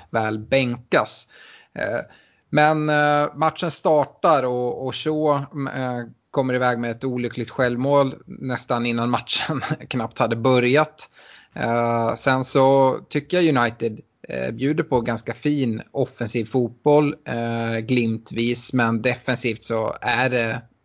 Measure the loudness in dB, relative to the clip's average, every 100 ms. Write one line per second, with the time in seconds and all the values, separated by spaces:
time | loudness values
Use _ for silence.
0 | -6 -2 -2 -4 0 2 2 -4 0 0
1 | 0 -6 -14 -20 -20 -20 _ -8 -6 -6
2 | -8 -18 _ _ -2 2 4 4 0 2
3 | 2 2 0 0 -2 0 -6 -2 2 2
4 | 2 0 2 4 2 -2 -2 -4 -6 -4
5 | -2 0 2 0 -2 -8 -6 -4 -6 -6
6 | -10 -16 _ -2 0 2 2 0 -4 -4
7 | -4 -4 -4 -6 -6 0 0 0 2 4
8 | 2 -2 -16 -12 -8 -6 -4 -2 -2 -2
9 | -2 -2 -2 -4 -2 -4 -4 -8 -6 -6
10 | -4 -2 0 2 2 4 4 4 2 -4
11 | -20 _ -20 -20 _ -8 -2 0 0 0
12 | 0 0 0 0 2 4 6 6 4 2
13 | -4 -6 0 2 4 4 0 -2 -6 -6
14 | -16 _ -8 -6 -4 -2 -2 0 0 0
15 | 0 -4 -6 -4 -2 0 0 -2 -6 -4
16 | -4 -4 -4 -4 -2 0 0 0 4 4
17 | 4 -2 -8 -6 -4 -2 -2 -4 0 2
18 | 2 -2 -6 -2 -2 -2 -2 2 2 2
19 | 0 -2 -2 -2 -2 -4 -4 -2 -2 -4
20 | -2 0 2 0 -2 -4 -10 _